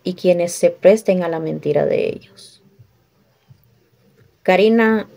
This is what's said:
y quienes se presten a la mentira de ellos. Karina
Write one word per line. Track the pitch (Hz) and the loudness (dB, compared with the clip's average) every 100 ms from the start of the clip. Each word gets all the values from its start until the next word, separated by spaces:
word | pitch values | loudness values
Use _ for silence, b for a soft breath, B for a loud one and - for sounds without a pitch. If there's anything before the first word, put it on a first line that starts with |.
y | - | -12
quienes | 180 180 175 175 | -4 0 0 -2
se | - 170 | -2 -2
presten | - 180 220 214 185 | 2 2 4 2 -2
a | 170 | -2
la | 160 | -6
mentira | 160 156 147 143 147 | -6 -6 -4 -2 0
de | - - | -2 -4
ellos. | - - - - _ _ _ _ _ _ _ _ _ _ _ _ _ _ _ _ _ _ _ | -8 -16 -20 -20 _ _ _ _ _ _ _ _ _ _ _ _ _ _ _ _ _ _ _
Karina | - 185 214 226 220 220 - | 0 2 4 4 2 0 -4